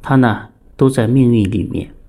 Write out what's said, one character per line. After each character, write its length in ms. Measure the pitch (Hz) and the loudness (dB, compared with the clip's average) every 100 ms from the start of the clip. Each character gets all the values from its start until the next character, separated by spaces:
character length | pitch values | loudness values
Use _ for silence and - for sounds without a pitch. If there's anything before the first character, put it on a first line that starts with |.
它 140 | - 135 | 0 2
呢， 340 | 123 101 - _ _ - | 2 -2 -10 _ _ -2
都 140 | 135 | 0
在 180 | 131 110 | 0 0
命 260 | 131 120 | 2 2
运 160 | 117 98 | 2 0
里 140 | 101 | -2
面 300 | - 90 - - | -6 -8 -10 -16